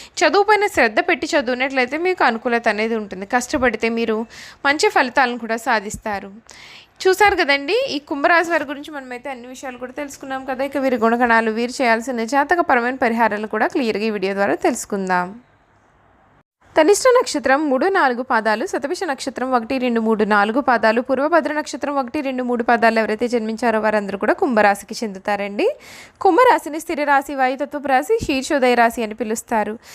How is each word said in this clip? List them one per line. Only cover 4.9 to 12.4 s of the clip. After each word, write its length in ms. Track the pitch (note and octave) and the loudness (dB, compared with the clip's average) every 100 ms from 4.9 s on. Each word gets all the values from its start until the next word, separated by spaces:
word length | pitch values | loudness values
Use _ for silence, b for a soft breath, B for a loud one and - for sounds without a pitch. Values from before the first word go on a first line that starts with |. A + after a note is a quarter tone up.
| G4+ C4 C#4+ B3 A#3+ | 2 2 2 0 -2
కూడా 180 | A3+ A3+ | -6 -4
సాధిస్తారు. 760 | C4+ A3+ G3+ - A3 G3 G3+ G#3 - B B B B - F#4 | -2 -2 -2 -8 -8 -8 -10 -18 -20 B B B B -2 0
చూశారు 300 | F#4 G#4 F#4+ | 4 4 4
కదండి, 500 | C#4 C#4 C#4 A4+ C5+ | 2 0 0 0 0
ఈ 100 | C#4 | -4
కుంభరాశి 520 | - C#4+ D#4 E4+ E4+ | -6 0 2 2 2
వారి 140 | D#4+ | -2
గురించి 260 | C#4+ C#4 D4+ | -4 -10 -12
మనమైతే 400 | D4 B3+ B3 C#4 | -14 -12 -12 -10
అన్ని 160 | B3+ B3 | -12 -14
విషయాలు 300 | B3+ C4+ B3 | -14 -12 -12
కూడా 140 | B3 | -12
తెలుసుకున్నాం 520 | B3+ C#4+ - C#4 C4 | -10 -12 -12 -10 -8
కదా. 200 | C4 B3+ | -6 -6
ఇక 120 | C#4 C#4 | -4 -2
వీరి 200 | C4 B3 | 0 2
గుణగణాలు, 540 | A3+ A#3+ A#3+ A3+ A3+ | 2 2 4 4 2
వీరు 320 | A3 A#3+ C4 | -2 -4 0
చేయాల్సిన 420 | B3 A3+ A#3 A#3+ | 0 0 -2 -4
జాతకపరమైన 680 | A3+ C#4 | 0 0